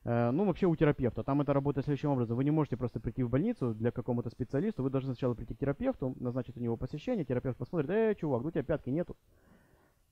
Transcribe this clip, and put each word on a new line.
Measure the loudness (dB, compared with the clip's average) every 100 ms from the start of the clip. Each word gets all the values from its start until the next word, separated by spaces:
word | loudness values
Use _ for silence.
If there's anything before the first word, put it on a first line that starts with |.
Э, | 0 2 4
ну, | 4 2
вообще | 2 2
у | 4
терапевта. | 4 4 0 0
Там | 0 2
это | 2
работает | 2 2 0 -2
следующим | 0 0
образом. | 2 0 0
Вы |
не | 2
можете | 2 0 -2
просто | -4 -4
прийти | -4 -2
в | 0
больницу | 2 0 0 -2
для | 0 0
какому-то | 0 -2 -2 -4
специалисту. | -6 -4 0 -2 -2
Вы | -2
должны | 0 -2
сначала | -2 -2
прийти | -2 -6
к | -4
терапевту, | -2 0 -2 -2 -4 -4
назначить | -4 -4 -6 -4
у |
него | -2 -2
посещение. | -4 -6 -2 -2 0
Терапевт | -2 -2 -4
посмотрит: | -4 -2 0
"Э, | 2 2 0
чувак, | 0 0
ну | 0
у |
тебя | -2
пятки | 0 -2 0
нету". | -2 -2 -8 _ _ _ -20 _ _ _ _ _